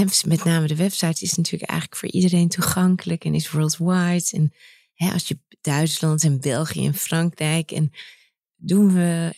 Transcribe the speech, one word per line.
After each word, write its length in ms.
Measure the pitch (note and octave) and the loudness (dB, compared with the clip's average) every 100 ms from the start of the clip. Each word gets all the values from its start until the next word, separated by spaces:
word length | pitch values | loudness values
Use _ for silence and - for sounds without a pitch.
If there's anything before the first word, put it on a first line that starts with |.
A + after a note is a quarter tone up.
| G3 - - | 4 2 2
Met 180 | D#3+ | 2
name 220 | E3+ E3 D#3 | 2 2 2
de 100 | D#3 | 0
website 480 | G3 - E3 D#3+ | -2 0 -2 -2
is 100 | F3 | -4
natuurlijk 360 | - E3 F3+ - | -2 -2 -4 -4
eigenlijk 300 | E3 - - | -6 -6 -10
voor 100 | - | -6
iedereen 380 | F#3 F#3 F3 E3+ | 0 4 4 2
toegankelijk 760 | F3+ - F#3 F#3 F#3 F3 E3 | 0 -2 2 2 2 -2 -4
en 100 | D#3+ | -2
is 160 | D#3 D3+ | -2 -2
worldwide. 720 | D3+ D#3 - E3+ F#3 F3 F3 - | 0 0 0 0 2 2 0 -2
En 220 | D3+ D3+ - - - _ | 0 0 -2 -16 -20 _
hè, 160 | - F3+ | -4 -2
als 160 | F#3 - | -2 -4
je 100 | D3 _ - | -8 _ -8
Duitsland 640 | D3+ C#3+ D#3+ - D#3+ D#3 | -2 0 0 0 0 2
en 160 | D3+ C3+ | 2 2
België 460 | C#3 B2 D#3+ D#3 C#3 | 0 -2 -2 -2 -2
en 80 | |
Frankrijk 760 | D3 - E3 E3+ - D#3 D#3+ D#3 | -2 -2 -2 -2 -2 -2 0 -2
en 220 | - D#3 - - - _ _ _ _ | -2 -4 -4 -20 -20 _ _ _ _
doen 380 | E3 G3 G3+ | 0 4 4
we, 400 | F#3 F3 E3 E3 | 4 2 0 -4